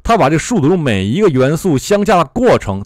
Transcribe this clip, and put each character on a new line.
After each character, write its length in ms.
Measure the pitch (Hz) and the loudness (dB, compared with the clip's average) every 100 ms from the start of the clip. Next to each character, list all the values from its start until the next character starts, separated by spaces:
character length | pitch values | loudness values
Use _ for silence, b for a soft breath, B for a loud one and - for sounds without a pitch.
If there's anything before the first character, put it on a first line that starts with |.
它 160 | - 226 | -2 0
把 100 | 135 | 2
这 80 | 156 | 0
数 240 | - 226 | -2 0
组 80 | 139 | 0
中 100 | 180 | 0
每 240 | 143 101 | 0 -2
一 200 | 98 170 | -2 0
个 60 | 214 | 0
元 260 | 131 131 156 | 2 0 0
素 220 | 190 135 | -2 -2
相 260 | - 202 | 0 0
加 140 | 202 185 | 2 0
的 60 | 156 | 0
过 320 | - 240 123 | 0 2 2
程 240 | - 98 | 0 -8